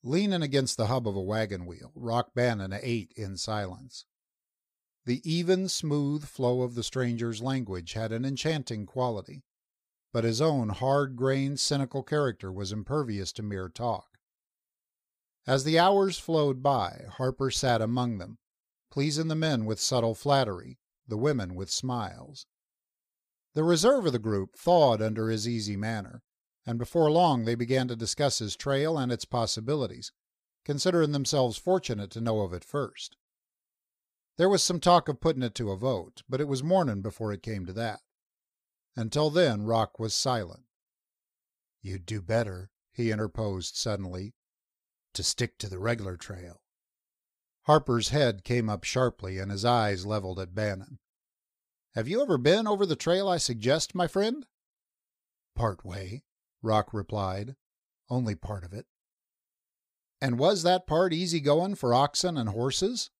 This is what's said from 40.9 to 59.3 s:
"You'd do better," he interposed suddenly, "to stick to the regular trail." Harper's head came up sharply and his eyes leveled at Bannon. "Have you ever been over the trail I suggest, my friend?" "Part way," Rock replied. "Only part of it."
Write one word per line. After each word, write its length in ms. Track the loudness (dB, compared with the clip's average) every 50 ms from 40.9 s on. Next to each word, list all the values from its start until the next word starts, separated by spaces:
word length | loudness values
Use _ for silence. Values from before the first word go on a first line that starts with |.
| _ _ _ _ _ _ _ _ _ _ _ _ _ _ _ _ _ _
"You'd 260 | -10 -8 -8 -8 -8
do 160 | -6 -8 -8
better," 480 | -4 0 0 0 0 0 -6 -12 -14 -16 _ _ _ _
he 200 | _ -2 0 0
interposed 680 | 0 0 -2 -4 _ -4 -4 -2 -4 -4 -6 -8 -6
suddenly, 580 | -6 -4 -4 -4 -4 -6 -8 -8 -8 -10 -10 -14 _ _ _ _ _ _ _ _ _ _ _ _ _ _ _
"to 100 | _ -4
stick 360 | -4 -4 -2 -2 -4 -4 _ _
to 100 | -10 -10
the 100 | -8 -4
regular 380 | -2 -2 -2 -2 -4 -8 -8
trail." 460 | -10 -12 -14 -14 -14 -14 -18 -20 _ _ _ _ _ _ _ _ _ _ _ _ _ _ _ _ _ _ _ _ _
Harper's 460 | _ 6 6 6 6 4 2 2 2 2
head 360 | 2 4 4 4 2 0 -2
came 260 | -2 0 0 0 0
up 140 | -2 -4 -4
sharply 540 | -2 0 2 2 2 0 _ -10 -8 -8 -6
and 120 | -6 -6
his 140 | -4 0 2
eyes 420 | 4 4 4 4 2 0 -2 -4
leveled 340 | -4 -4 -4 -4 -4 -6 -6
at 140 | -8 -6 -4
Bannon. 440 | -4 -2 -2 -4 -6 -10 -16 -20 -20 _ _ _ _ _ _ _ _ _ _ _ _ _ _ _ _ _ _ _
"Have 140 | -4 -2 0
you 140 | 0 0
ever 160 | 2 4 2 4
been 280 | 6 6 6 6 4
over 200 | 0 2 2 2
the 100 | 0 0
trail 320 | -2 2 2 2 2 2 2
I 100 | 0 0
suggest, 560 | 0 -2 -4 -2 2 2 2 2 0 -4 -2
my 120 | -2 -2
friend?" 400 | 0 2 0 0 0 -2 -4 -10 _ _ _ _ _ _ _ _ _ _ _ _ _ _ _ _ _ _ _ _ _ _
"Part 300 | -2 0 0 -2 -4 -10
way," 400 | -12 -10 -10 -10 -10 -12 -14 _ _ _ _ _ _ _ _
Rock 320 | -2 2 2 2 2 0 -6
replied. 600 | -8 -6 -4 -4 -2 -2 -2 -4 -6 -8 -10 -12 _ _ _ _ _ _ _ _ _ _ _
"Only 260 | -4 -2 -2 -2 -4
part 300 | -4 -6 -10 -10 -10 -10
of 80 | -12
it." 160 | -12 -14 -14 _ _ _ _ _ _ _ _ _